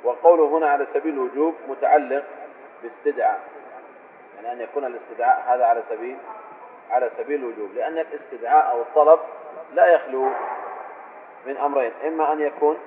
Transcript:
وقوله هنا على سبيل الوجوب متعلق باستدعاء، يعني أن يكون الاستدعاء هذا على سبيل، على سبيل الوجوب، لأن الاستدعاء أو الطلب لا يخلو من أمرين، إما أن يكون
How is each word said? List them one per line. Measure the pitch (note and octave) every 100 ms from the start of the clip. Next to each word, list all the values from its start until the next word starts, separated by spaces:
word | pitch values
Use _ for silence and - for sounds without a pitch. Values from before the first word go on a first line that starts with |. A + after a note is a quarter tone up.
وقوله | A#2 B2 E3+ E3+ D3 D#3+
هنا | D#3
على | C#3+ C3+
سبيل | C#3+ D#3
الوجوب | C#3+ B2 C3 D#3+ D#3+ C3+
متعلق | C3+ B2+ D3+ C3 C3+ - - - - - -
باستدعاء، | A#2 - D3 B2+ A2 G2 - - - - - - - - - -
يعني | A2+
أن | A#2+
يكون | A2+ C#3+ C3
الاستدعاء | A#2 - A2+ A#2+ - B2 B2
هذا | A#2
على | A#2 A2+
سبيل، | A2+ A#2+ C3+ - - - - - - -
على | B2 B2 -
سبيل | A#2+ D3
الوجوب، | B2 G#2+ G2+ A2
لأن | B2 E3
الاستدعاء | D#3 G#2+ - A#2+ A#2 D3+ -
أو | B2
الطلب | A#2+ D#3 D3 E3 - - - - -
لا | C#3+ F#3
يخلو | E3 - C3 C3+ C3+ - - - - - - - - - - C3
من | C#3
أمرين، | C#3+ C#3 A#2+ - D3+
إما | D#3+ D3
أن | D3+
يكون | D3 - D3 D#3